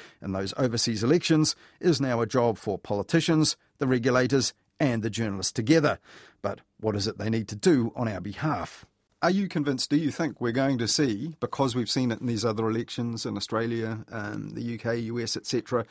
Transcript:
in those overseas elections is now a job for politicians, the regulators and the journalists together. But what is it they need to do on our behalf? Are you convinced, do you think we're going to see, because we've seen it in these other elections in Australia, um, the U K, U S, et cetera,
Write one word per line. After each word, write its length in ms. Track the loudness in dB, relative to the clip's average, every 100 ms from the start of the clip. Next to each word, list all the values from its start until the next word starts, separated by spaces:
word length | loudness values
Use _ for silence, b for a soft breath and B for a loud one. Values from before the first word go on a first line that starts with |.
| B B
in 100 | -6
those 220 | -4 -4 0
overseas 480 | 0 0 -2 0
elections 500 | 2 4 4 4 4 b b b
is 220 | 2 2
now 220 | 2 0
a 40 | 2
job 300 | 2 2 2
for 220 | -4 -6
politicians, 800 | -2 -4 2 2 4 4 4 0 _ -4
the 80 | 0
regulators 680 | 2 4 2 4 2 2 -4 _ -2
and 220 | 0 0
the 80 | -2
journalists 420 | -2 -4 -2 -4
together. 460 | 0 4 4 4 0 B B B B
But 200 | -6 -6 _ _
what 160 | -2 0
is 100 | -2
it 120 | -4
they 100 | -2
need 200 | -2 -4
to 80 | 0
do 360 | 4 4 2
on 140 | -2 -4
our 140 | -4
behalf? 640 | -8 -4 -4 -2 -6 -12 -20 _ _ _
Are 100 | 0
you 160 | 2 0
convinced, 440 | -2 0 -2 0
do 60 | 0
you 140 | 0
think 300 | -2 -4 -2
we're 120 | -2
going 260 | 0 0 0
to 100 | 0
see, 460 | 2 0 0 -6 -6
because 340 | -4 0 0
we've 160 | 0 -2
seen 200 | 0 0
it 100 | -2
in 60 | -2
these 200 | 0 0
other 240 | 0 0
elections 560 | -2 -4 -4 -4 -4 -4
in 100 | -6
Australia, 720 | -2 -2 -2 -2 -4 -6 -10
um, 400 | -10 -8 -8 -8
the 120 | -8
U 160 | -6 -4
K, 180 | -4 -2
U 240 | -4 -4
S, 160 | -4 -6
et 80 |
cetera, 400 | -2 -4 0 -2 B